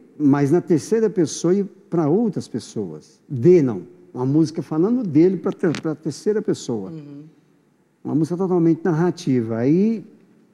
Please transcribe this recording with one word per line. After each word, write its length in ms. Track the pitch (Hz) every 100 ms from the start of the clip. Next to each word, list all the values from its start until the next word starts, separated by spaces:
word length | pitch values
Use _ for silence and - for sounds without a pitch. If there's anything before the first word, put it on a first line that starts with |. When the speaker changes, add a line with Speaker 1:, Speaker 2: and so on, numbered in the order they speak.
| - -
Speaker 1:
mas 320 | 147 139 143
na 100 | 175
terceira 500 | - 160 - 226 220
pessoa 440 | 180 151 - 165
e 100 | 196
pra 440 | 196 - _ 165 156
outras 380 | 170 233 - -
pessoas. 720 | 117 - - 95 76 - _ -
De, 340 | 139 127 180
não. 200 | 135 101 85 - -
Uma 120 | 127 131
música 360 | 147 160 165
falando 400 | - 156 185 247
dele 340 | 214 143 180 185
pra 160 | 196
ter-, 280 | - 185 139
pra 140 | 165
terceira 460 | 151 165 - - 214
pessoa." 480 | 202 147 - 117 95
Speaker 2:
Uhum. 320 | 160 143 143 156 _ _ _ _ _ _ _
Speaker 1:
Uma 100 | 127
música 220 | 131 160 170
totalmente 440 | 185 180 165 160
narrativa. 720 | 190 156 175 - - 127 113 113
Aí 460 | 123 165 214 226 - - _ _ _